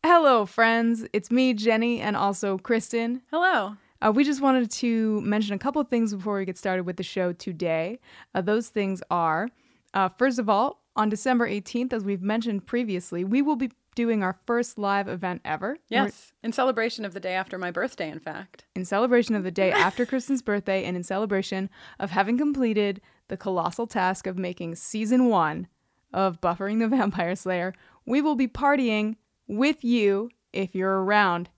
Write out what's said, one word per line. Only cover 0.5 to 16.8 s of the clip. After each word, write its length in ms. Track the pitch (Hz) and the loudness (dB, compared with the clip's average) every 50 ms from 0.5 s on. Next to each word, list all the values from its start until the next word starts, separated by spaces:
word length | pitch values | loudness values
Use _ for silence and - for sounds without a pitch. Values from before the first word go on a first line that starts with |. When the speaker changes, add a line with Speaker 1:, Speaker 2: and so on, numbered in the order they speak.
| - - 226 226 226 233 233 233 233 226 226 - | 2 2 4 4 4 4 4 2 0 0 -4 -4
Speaker 1:
It's 180 | - 208 - - | -4 -4 -2 2
me, 220 | 233 247 262 254 | 2 4 4 4
Jenny, 480 | 247 208 214 233 226 220 226 240 240 226 | 2 2 2 2 2 4 2 0 0 -2
and 160 | - 208 208 | -2 -2 -2
also 400 | - - 202 202 196 - 196 190 190 | 0 0 0 0 -2 -2 -2 -2 -4
Kristen. 640 | - - 233 226 - - - 233 233 233 247 254 _ _ | 0 0 0 0 0 -2 -4 -2 -2 -2 -4 -6 _ _
Speaker 2:
Hello. 460 | - 320 349 370 359 247 196 196 214 - _ _ _ _ | -2 0 2 2 2 2 0 -2 -8 -14 _ _ _ _
Speaker 1:
Uh, 100 | - 220 214 | 0 2 4
we 100 | 247 285 | 4 4
just 160 | 285 294 269 | 2 2 2
wanted 300 | 277 269 262 262 240 220 | 4 4 4 4 2 0
to 500 | - - - 240 226 226 220 220 214 214 | -2 -2 -2 0 2 2 2 0 0 0
mention 340 | - 202 208 214 220 202 202 | 0 0 0 0 0 -2 -4
a 40 | 190 | -4
couple 240 | - 269 277 311 | -4 -2 -2 -2
of 60 | 285 - | -2 0
things 260 | 254 233 233 214 208 | 0 0 0 0 -2
before 240 | 196 185 214 202 196 | -4 -4 -2 -2 -2
we 60 | 190 | -2
get 120 | 185 185 | -4 -8
started 300 | - - 202 185 185 180 | -6 -4 -2 -2 -2 -2
with 100 | 180 180 | -4 -6
the 60 | - | -6
show 300 | 180 - - 190 185 180 | -8 -6 -4 -2 -2 -2
today. 680 | 175 _ - 190 175 156 180 170 160 160 160 180 233 - _ - - - - _ _ | -2 _ -8 -10 -6 -4 -2 -2 0 0 -2 -4 -8 -10 _ -20 -20 -20 -20 _ _
Uh, 60 | - | -4
those 280 | 175 190 214 226 220 - | 0 0 0 0 -2 -4
things 340 | - 214 202 190 190 175 - _ | -4 -2 -2 -2 -2 -6 -4 _
are, 380 | 175 175 165 160 156 165 202 247 _ _ _ _ _ _ _ _ - | -2 0 2 2 0 0 -2 -4 _ _ _ _ _ _ _ _ -2
uh, 140 | 196 190 185 | 0 0 0
first 300 | 185 - 247 269 247 240 | 0 2 2 2 2 0
of 100 | 226 202 | 0 2
all, 340 | 208 202 233 277 - _ _ _ _ | 2 2 2 0 -2 _ _ _ _
on 120 | - 214 214 | 0 0 2
December 380 | 208 208 - 262 254 240 240 | 0 0 0 2 2 2 2
eighteenth, 460 | 226 202 208 190 - - 240 247 254 | 0 -2 -6 -6 -6 -4 -4 -2 -2
as 120 | 240 226 196 | -2 -2 -2
we've 180 | 202 202 185 | -2 -4 -2
mentioned 440 | 180 202 214 233 226 233 208 196 - | -2 -2 -2 0 -2 -2 -4 -4 -4
previously, 560 | - - 240 247 214 190 180 175 - - 175 | -2 -2 -2 -2 -2 -4 -6 -6 -6 -6 -4
we 200 | 180 196 220 269 | -2 0 2 2
will 140 | 285 294 302 | 2 2 2
be 140 | 233 269 240 _ _ _ _ _ | 0 -2 -6 _ _ _ _ _
doing 280 | - 233 233 226 214 | -2 0 2 2 2
our 160 | 196 185 185 _ _ | 0 -2 -4 _ _
first 320 | - 233 240 240 233 - - | -2 0 0 0 -2 -4 -4
live 300 | 208 196 196 202 196 196 | -2 0 0 0 0 -2
event 340 | - 175 185 180 180 - _ | -6 -6 -4 -6 -6 -6 _
ever. 320 | - 156 156 - 214 285 330 _ _ | -6 -6 -4 -4 -6 -8 -8 _ _
Speaker 2:
Yes, 440 | 226 240 269 - - - - - _ _ | 0 0 0 0 -4 -10 -20 -20 _ _
in 100 | - 233 | -10 -6
celebration 520 | 233 - 254 262 247 226 | -2 0 0 0 0 0